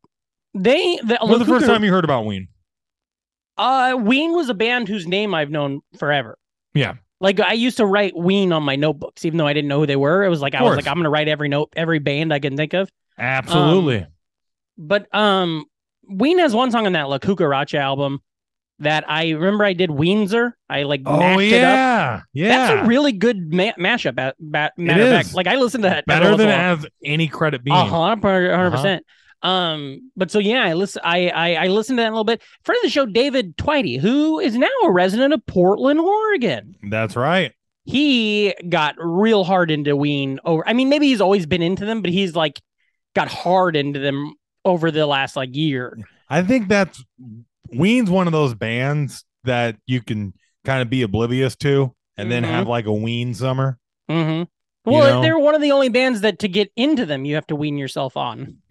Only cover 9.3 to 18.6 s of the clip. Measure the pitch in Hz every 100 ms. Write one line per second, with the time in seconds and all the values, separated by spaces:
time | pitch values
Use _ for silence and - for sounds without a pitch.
9.3 | 165 147 147 147 143 151 139 139 185 196
10.3 | 165 139 135 233 147 147 156 156 151 151
11.3 | 151 147 143 151 - 165 160 147 143 160
12.3 | 143 139 135 151 180 196 _ _ - 120
13.3 | 131 131 170 151 185 160 113 85 _ _
14.3 | _ _ _ _ - 156 202 190 196 214
15.3 | 190 175 160 - _ _ _ - 190 262
16.3 | 359 320 214 254 233 208 175 139 139 -
17.3 | 196 160 139 143 151 135 139 139 139 _
18.3 | _ _ _